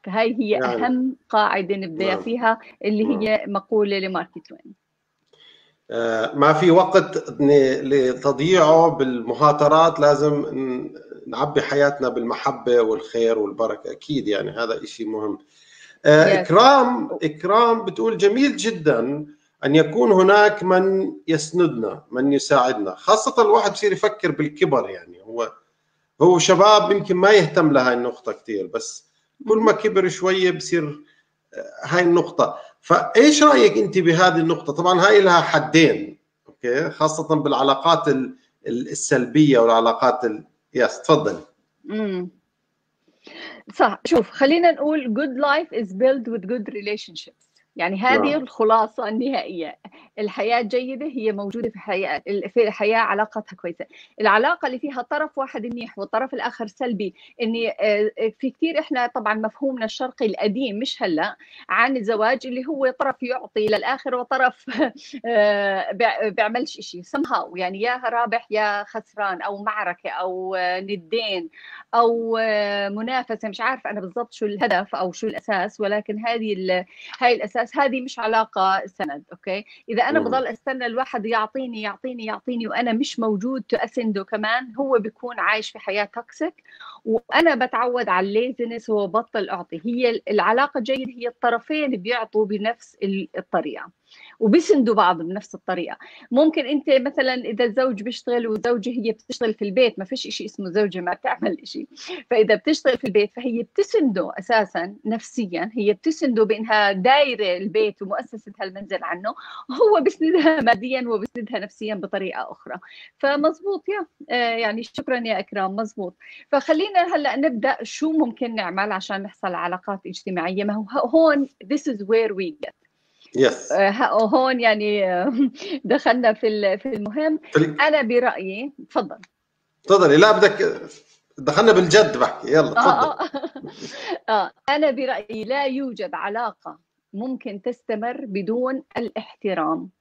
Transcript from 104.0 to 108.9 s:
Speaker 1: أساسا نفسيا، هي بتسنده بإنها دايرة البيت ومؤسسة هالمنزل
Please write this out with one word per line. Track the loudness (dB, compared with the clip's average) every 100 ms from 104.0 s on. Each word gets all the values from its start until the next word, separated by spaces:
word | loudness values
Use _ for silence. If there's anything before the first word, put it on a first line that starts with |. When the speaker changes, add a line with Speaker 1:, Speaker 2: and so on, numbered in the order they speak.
| 0 -2 -6 -8
Speaker 1:
أساسا | 0 0 0 -4 -8 -8
نفسيا، | -6 -6 -6 -6 -4 -4 -4
هي | 0 0
بتسنده | 0 -4 -2 -2 2
بإنها | 2 0 0 2 2
دايرة | 2 4 4 4 0 -2 -2
البيت | -2 0 -2 -4
ومؤسسة | -8 -8 -8 -18 -20 -12
هالمنزل | -12 -12 -8